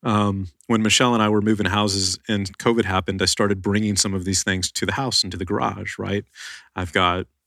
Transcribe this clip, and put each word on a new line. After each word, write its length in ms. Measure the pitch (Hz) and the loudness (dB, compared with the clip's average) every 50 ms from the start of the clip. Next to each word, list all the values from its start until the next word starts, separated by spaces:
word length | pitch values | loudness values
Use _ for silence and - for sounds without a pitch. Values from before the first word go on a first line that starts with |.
Um, 460 | - 120 107 104 104 101 98 98 95 92 - _ _ | -2 0 2 2 2 2 0 -2 -4 -8 -12 _ _
when 140 | - 113 107 | 0 0 2
Michelle 300 | 110 107 - - 131 123 | 2 4 4 4 4 4
and 100 | 120 113 | 4 4
I 60 | 107 107 | 2 4
were 140 | 107 104 | 2 2
moving 240 | 101 110 110 101 101 | 2 2 2 2 0
houses 520 | 95 98 104 104 104 95 98 95 90 92 - - | 0 0 2 0 0 0 0 -2 -2 -4 -4 -4
and 300 | - 107 101 98 92 - | -4 -2 -2 -2 -4 -6
covid 300 | - - 120 117 117 107 | -2 0 0 2 2 2
happened, 340 | 98 95 95 92 - 95 95 | 0 0 -2 0 0 -2 0
I 60 | 95 | 0
started 340 | - - - 107 101 101 95 | 0 2 2 2 2 0 0
bringing 360 | 92 104 101 107 107 104 101 | 0 0 0 2 2 2 2
some 180 | 95 - 104 98 | 0 0 0 -2
of 100 | 95 90 | -4 -2
these 180 | 95 92 - | -2 -2 0
things 300 | - 101 92 92 85 - | 0 0 -2 -2 -2 -4
to 140 | - - - | -4 -4 -4
the 60 | 92 | -2
house 300 | 101 135 139 123 - - | -2 -2 -2 0 0 0
and 80 | - 95 | -2 -2
to 60 | 92 | -4
the 80 | 92 95 | -6 -4
garage, 540 | 95 104 120 - 104 101 98 98 101 - - | -4 -2 -2 -2 -2 -4 -4 -8 -10 -8 -6
right? 260 | 101 95 98 104 - _ - - - - - - - _ - | -4 -2 -2 -2 -4 _ -14 -18 -16 -16 -16 -18 -18 _ -8
I've 200 | 92 90 87 - | -6 -6 -2 0
got 320 | 98 92 87 87 - - - _ _ _ | 2 2 2 2 0 -4 -8 _ _ _